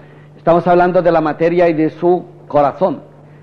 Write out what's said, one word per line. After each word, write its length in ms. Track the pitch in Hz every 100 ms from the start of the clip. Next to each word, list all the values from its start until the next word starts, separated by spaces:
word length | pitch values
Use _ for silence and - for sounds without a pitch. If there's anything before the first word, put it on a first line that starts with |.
| - - - -
Estamos 300 | - 170 175
hablando 340 | 175 180 180
de 100 | 175
la 100 | 165
materia 460 | 156 143 165 175 170
y 40 |
de 160 | 156 156
su 340 | 151 175 180 170 - -
corazón, 540 | 147 143 - 185 123 - - - -